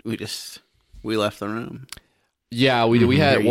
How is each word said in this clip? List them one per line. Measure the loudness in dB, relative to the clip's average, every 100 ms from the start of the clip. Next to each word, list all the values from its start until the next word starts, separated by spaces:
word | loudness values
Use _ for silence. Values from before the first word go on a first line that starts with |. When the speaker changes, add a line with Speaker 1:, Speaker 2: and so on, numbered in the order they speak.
Speaker 1:
we | -10 -8
just, | -8 -12 -14 -20 _ _ _ -14
we | -4 -2
left | -2 -4
the | -8
room. | -8 -10 -14 -18 -20 _ _ _ _ -10
Speaker 2:
Yeah, | 0 0 2 4
we, | 4
we | 4 4
Speaker 1:
Mm-hmm. |
Speaker 2:
had, | 4 4
Speaker 1:
There |
you | 4